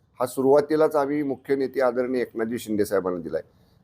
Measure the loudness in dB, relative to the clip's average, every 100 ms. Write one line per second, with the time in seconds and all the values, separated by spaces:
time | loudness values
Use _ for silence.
0 | _ -8 -6 0 4 4 4 2 2 2
1 | 0 -2 -4 -6 -4 -2 -2 0 0 0
2 | -2 -2 -2 -4 -4 -4 -4 -2 0 0
3 | 0 -4 -6 -8 -8 _ _ _